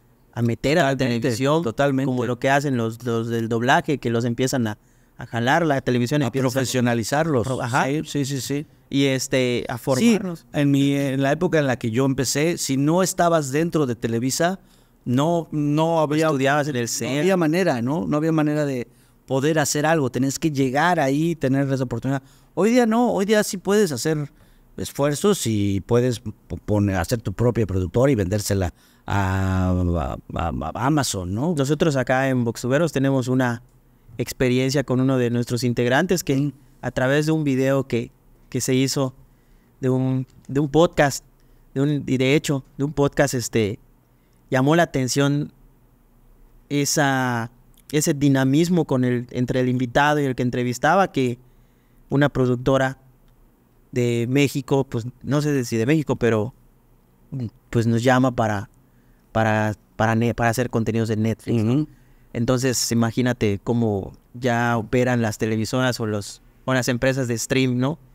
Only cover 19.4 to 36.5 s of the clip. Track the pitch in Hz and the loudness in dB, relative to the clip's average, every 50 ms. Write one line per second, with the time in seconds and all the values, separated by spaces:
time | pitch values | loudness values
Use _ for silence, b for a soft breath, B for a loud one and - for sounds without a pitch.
19.4 | 131 151 165 156 147 - - 147 147 151 165 165 139 123 - 123 131 135 131 - | 2 2 2 2 0 0 0 0 0 2 2 2 0 0 -2 -2 -2 -2 -2 -2
20.4 | - 165 147 131 139 131 123 143 156 175 180 165 147 135 139 143 160 170 170 156 | -4 -2 0 0 0 0 2 2 2 2 2 2 2 0 2 0 0 0 -2 -2
21.4 | - 135 131 135 139 135 135 131 135 123 120 117 - 131 139 135 - b b b | -2 0 0 0 0 0 -2 -2 -2 -4 -6 -4 -4 -4 -4 -4 -6 b b b
22.4 | b b b - 185 220 233 254 240 226 220 233 247 233 175 175 202 190 220 214 | b b b 0 2 2 4 4 4 4 2 2 2 2 2 0 0 2 2 2
23.4 | 202 - - 185 - 180 196 214 214 175 147 117 - 156 160 151 147 139 - b | 2 0 -4 -6 -2 0 2 2 2 2 0 -2 -2 -2 -2 -2 -4 -8 -12 b
24.4 | b b b b b b - - 95 - - - 139 147 143 135 - 208 202 - | b b b b b b -12 -10 -10 -8 -4 -2 -2 0 0 0 2 2 2 2
25.4 | - 120 113 104 101 101 98 98 - - 117 120 120 127 120 107 - 107 - _ | 0 -2 0 0 0 0 -2 -2 0 2 2 2 2 2 0 -4 -6 -12 -14 _
26.4 | _ - 87 87 - - 104 104 101 101 95 95 85 - 123 117 - - 92 - | _ -12 -12 -10 -4 0 0 2 2 2 2 0 0 0 -2 -4 -4 -4 -2 0
27.4 | 117 123 110 113 113 92 92 92 92 87 - 117 127 143 143 104 95 85 101 107 | 0 0 2 0 0 -2 0 -2 -2 0 2 2 4 4 4 2 0 0 -2 -2
28.4 | 98 - 101 98 92 85 - b b b b b b b 95 101 98 92 95 95 | -2 -2 -2 0 -2 -2 -4 b b b b b b b -2 -2 0 0 0 0
29.4 | 95 95 92 92 92 90 90 90 90 87 87 85 71 64 55 - - - - - | 0 0 2 2 2 2 2 2 2 0 0 0 -2 -4 -6 -8 -10 -10 -6 -4
30.4 | 85 85 69 62 67 78 - 85 113 135 156 147 131 - - 98 90 87 95 107 | -4 -4 -4 -6 -6 -6 -6 -4 -2 0 0 0 0 -2 -4 -6 -6 -4 -4 -2
31.4 | 135 170 180 143 135 127 156 147 175 165 139 135 123 - 131 127 135 135 131 127 | -2 -2 0 0 0 0 0 2 2 2 2 0 0 0 0 0 0 0 0 0
32.4 | 120 117 113 - - 120 127 143 175 160 - 139 135 135 135 131 120 127 127 131 | 0 -2 -2 -4 -2 0 0 2 0 0 0 0 0 0 0 0 0 0 0 0
33.4 | 131 123 120 117 - _ _ _ _ _ _ _ _ - - - 127 - - - | 0 0 -2 -4 -10 _ _ _ _ _ _ _ _ -12 -8 -8 -8 -6 -4 -2
34.4 | 139 127 123 127 131 135 131 147 131 - 127 123 131 131 135 127 123 120 120 120 | 0 2 2 2 0 0 0 -2 -2 0 0 0 2 2 2 2 0 0 0 -2
35.4 | 120 - 123 117 120 123 120 - 120 120 123 139 165 180 190 170 - - 139 135 | -2 -2 -2 -2 -2 -2 0 0 0 2 2 2 2 0 0 -2 0 0 0 0
36.4 | 143 147 | 0 -2